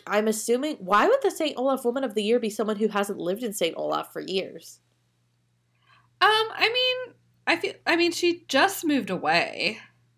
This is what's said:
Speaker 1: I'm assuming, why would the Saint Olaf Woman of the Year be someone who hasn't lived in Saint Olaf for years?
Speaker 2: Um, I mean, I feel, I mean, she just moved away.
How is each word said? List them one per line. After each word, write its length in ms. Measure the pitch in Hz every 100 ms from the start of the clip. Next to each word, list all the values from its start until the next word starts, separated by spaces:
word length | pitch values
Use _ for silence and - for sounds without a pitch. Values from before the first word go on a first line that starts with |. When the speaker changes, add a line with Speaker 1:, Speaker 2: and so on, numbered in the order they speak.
| -
Speaker 1:
I'm 200 | 202 220
assuming, 500 | 220 - 240 294 302
why 280 | 185 208 294
would 120 | 539
the 80 | 427
Saint 260 | 302 311 -
Olaf 300 | 262 262 247
Woman 180 | 240
of 120 | 269 208
the 80 |
Year 160 | 208 240
be 100 | 220
someone 280 | 202 214 208
who 100 | 214
hasn't 320 | 208 202 185
lived 240 | 165 202
in 100 | 247
Saint 220 | 190 170 160
Olaf 340 | 151 151 156
for 80 | 165
years? 600 | 151 190 175 - - - _ _ _ _ _ _ _ _ _ _ _ _ _ _
Speaker 2:
Um, 80 | 381
I 380 | 440 440 - 415
mean, 400 | 494 508 508 494 - _ _ -
I 100 | 339
feel, 180 | - - -
I 100 | 339
mean, 160 | 349
she 340 | 339 349 349 -
just 360 | 254 349 392
moved 280 | 330 285 190
away. 680 | 180 143 170 135 - 160 214 - _ _